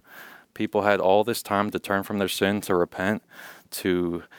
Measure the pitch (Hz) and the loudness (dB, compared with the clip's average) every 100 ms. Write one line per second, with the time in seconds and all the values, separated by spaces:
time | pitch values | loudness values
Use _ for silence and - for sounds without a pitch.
0 | _ - - - _ - 107 104 101 98 | _ -20 -20 -20 _ -8 -2 0 2 4
1 | 87 101 107 113 - 101 104 90 - 98 | 4 4 2 -2 0 0 0 -2 -2 -2
2 | 95 104 92 - 98 104 - 90 85 - | -2 -2 -2 0 0 0 0 0 0 -2
3 | 95 107 _ - - - _ - 98 90 | -4 -4 _ -20 -20 -20 _ -6 0 0
4 | 87 85 - | 0 -4 -10